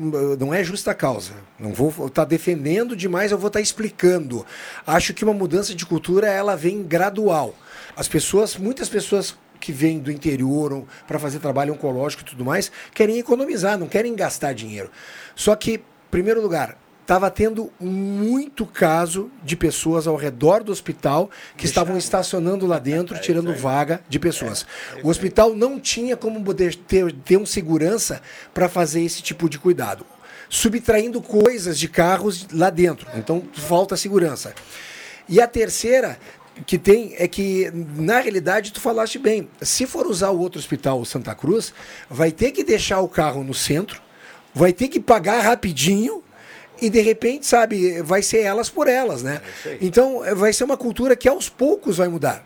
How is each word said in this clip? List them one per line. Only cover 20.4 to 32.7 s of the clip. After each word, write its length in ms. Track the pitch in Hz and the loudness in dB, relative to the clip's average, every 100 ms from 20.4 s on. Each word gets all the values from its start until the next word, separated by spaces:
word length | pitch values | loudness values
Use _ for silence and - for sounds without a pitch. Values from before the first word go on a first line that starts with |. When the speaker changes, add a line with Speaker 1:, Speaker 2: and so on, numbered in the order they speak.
| 147 208 | 4 4
Speaker 1:
do 80 | 214 | 2
hospital 560 | 190 - 160 143 147 196 - - - | -8 -6 -4 0 0 0 -6 -20 -8
que 80 | |
Speaker 2:
Deixar 20 | 160 | -2
Speaker 1:
estavam 320 | 180 170 185 | 0 0 -2
estacionando 720 | 170 190 180 185 170 196 185 | 0 -2 -2 -2 0 0 0
lá 100 | 160 | -2
dentro, 380 | 131 156 175 170 | 0 -2 -4 -6
Speaker 2:
É, 40 | |
Speaker 1:
tirando 320 | - 165 170 | -2 0 0
Speaker 2:
isso 40 | 143 | -2
aí. 60 | |
Speaker 1:
vaga 400 | 131 139 147 165 - | -2 0 0 -2 -4
de 100 | 139 | -2
pessoas. 460 | 170 - 117 104 - | 0 -2 -6 -8 -10
Speaker 2:
É, 0 | |
é 300 | - - - | -14 -16 -4
Speaker 1:
O 20 | |
Speaker 2:
isso 80 | 143 | -2
aí. 60 | |
Speaker 1:
hospital 440 | 165 190 180 220 214 | 0 0 4 4 4
não 240 | 247 277 | -2 -2
tinha 380 | - 233 247 240 | -6 -4 -2 -2
como 260 | 220 220 | -4 -6
poder 320 | 196 175 175 165 | -4 0 0 -2
ter, 380 | - 190 175 | 0 2 2
ter 240 | 139 - 185 | -2 2 2
um 80 | 208 | 2
segurança 760 | 214 160 160 160 226 - 135 - - - | -4 0 2 2 0 -2 -6 -12 -20 -8
pra 140 | - 180 | 0 0
fazer 340 | 175 165 165 | 2 0 0
esse 200 | 170 - | -2 -4
tipo 260 | - 160 165 | -8 -2 -2
de 100 | 143 | 0
cuidado, 480 | 180 156 113 95 - - - - - | 2 2 0 -8 -12 -20 -20 -20 -8
subtraindo 720 | - 226 226 226 214 233 240 | 0 0 0 2 2 2 -4
coisas 580 | - 208 220 240 180 147 | 0 4 4 4 -4 -4
de 80 | 156 | -2
carros 600 | - 170 185 208 175 190 | 2 4 4 0 -4 -6
lá 180 | 160 | 2
dentro. 380 | 185 | 2